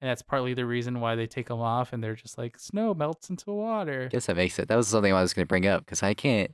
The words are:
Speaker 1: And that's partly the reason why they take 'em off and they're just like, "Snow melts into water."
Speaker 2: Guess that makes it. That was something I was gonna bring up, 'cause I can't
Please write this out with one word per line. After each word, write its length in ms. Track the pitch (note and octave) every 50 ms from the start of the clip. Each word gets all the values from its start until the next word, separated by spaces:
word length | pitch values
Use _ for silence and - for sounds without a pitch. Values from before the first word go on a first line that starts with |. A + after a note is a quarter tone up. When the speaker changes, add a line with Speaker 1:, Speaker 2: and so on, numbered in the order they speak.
Speaker 1:
And 80 | C#3 C3
that's 120 | A#2+ - -
partly 300 | - C#3+ C3+ B2+ B2+ B2
the 100 | B2+ B2
reason 340 | A#2+ A#2+ A#2+ A#2+ B2 B2 A#2+
why 140 | A#2 A#2 A#2
they 120 | A#2 A2+
take 240 | A2 - C3 A#2+ -
'em 100 | A#2+ A2+
off 320 | A#2 A#2 A#2 B2 B2+ - -
and 100 | A2+ A2+
they're 120 | A2 A2
just 220 | A2+ - - -
like, 220 | - A#2 A#2+ - -
"Snow 340 | - - - G#3 A3 A3+ G3
melts 340 | D#3+ D3+ D3+ E3 - - -
into 200 | F#3 E3+ - G3+ G3+
water." 560 | G#3 G#3+ A3+ A3+ G#3+ F#3+ D3+ C#3 C3 B2+ B2+
Speaker 2:
Guess 140 | A#2+ B2 -
that 80 | - F2+
makes 240 | F2 F2+ F2+ - -
it. 80 | -
That 80 | - A2
was 120 | A#2 A#2+
something 260 | - A2 A2 G2+ G2 F#2+
I 80 | F#2
was 120 | F#2 E2+ -
gonna 120 | F#2 F2
bring 200 | - F#2+ F#2 F#2
up, 180 | G2+ F#2+ E2 -
'cause 180 | - G#2 - -
I 100 | G2 G#2
can't 400 | - - C#3+ A#2+ G#2 F#2+ -